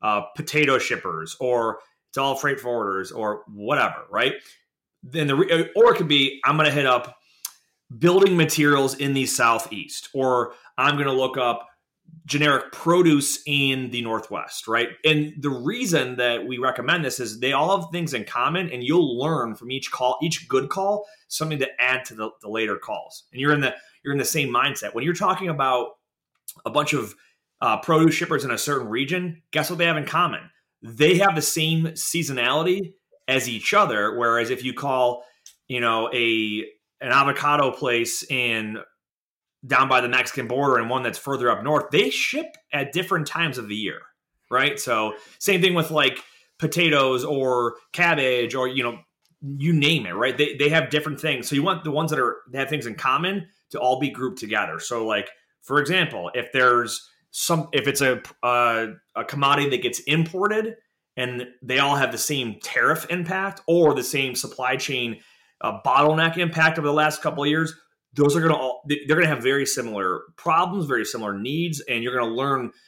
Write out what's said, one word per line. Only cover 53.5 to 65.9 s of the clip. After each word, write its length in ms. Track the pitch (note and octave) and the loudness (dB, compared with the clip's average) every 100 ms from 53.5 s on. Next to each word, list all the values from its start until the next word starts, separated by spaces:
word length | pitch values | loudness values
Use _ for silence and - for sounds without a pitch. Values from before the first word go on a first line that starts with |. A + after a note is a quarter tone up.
| _ _ | _ _
to 80 | - | -4
all 200 | B2+ C3 | 0 0
be 100 | C#3+ | -2
grouped 300 | A#2+ C3 - | -4 -6 -6
together. 400 | G#2 G#2+ F2+ D#2+ | -4 -2 -2 -6
So, 260 | - A#2 A2 | -6 -4 -2
like, 240 | G#2 G2+ - _ _ | -2 -4 -12 _ _
for 180 | - C#3+ | -2 0
example, 520 | C#3+ F#3 E3 G#2 F2 | 2 2 0 -4 -6
if 180 | B2 A#2 | -6 -2
there's 580 | C3 B2+ A#2+ A2+ - - _ _ | 2 4 4 2 -6 -12 _ _
some, 360 | - - E3 D#3 | -6 -2 -2 0
if 140 | C#3+ C3+ | -2 0
it's 140 | C3+ | 2
a, 200 | C3+ B2 - - | 2 0 -4 -6
a, 500 | A#2+ B2 A#2+ A2+ A2+ - _ G#2+ | 0 2 2 2 -4 -8 _ -10
a 100 | A2+ | -8
commodity 440 | C#3+ C#3 C#3+ C#3+ | 0 2 2 2
that 100 | B2+ | 0
gets 180 | A#2+ - | -2 -4
imported 720 | - D#3 E3 F#3 G#3 G#3+ A3 A3 _ _ _ - | 0 0 0 0 0 0 -2 -8 _ _ _ -6
and 300 | B2+ B2 B2 - | -6 -6 -12 -14
they 180 | B2+ C3 | -2 0
all 160 | C#3 C#3 | 2 2
have 160 | C3 | 0
the 60 | A#2 | -2
same 420 | - C#3+ A#2+ G2+ | -4 -4 -4 -8
tariff 440 | - - B2 D3+ - | -6 0 2 2 -2
impact 520 | F3+ E3+ F#3+ G3 - - | -6 -4 -4 -4 -6 2
or 260 | E3+ D#3 | 4 6
the 100 | C#3 | 4
same 320 | B2 C#3+ C3+ B2 | 0 -2 -2 -4
supply 400 | C3+ - B2+ C3+ | -8 -4 -2 -2
chain, 440 | C#3 C3 A#2+ G#2+ _ _ _ _ | -2 -4 -4 -6 _ _ _ _
uh, 200 | A2 G#2 | -6 -4
bottleneck 520 | C3 | 2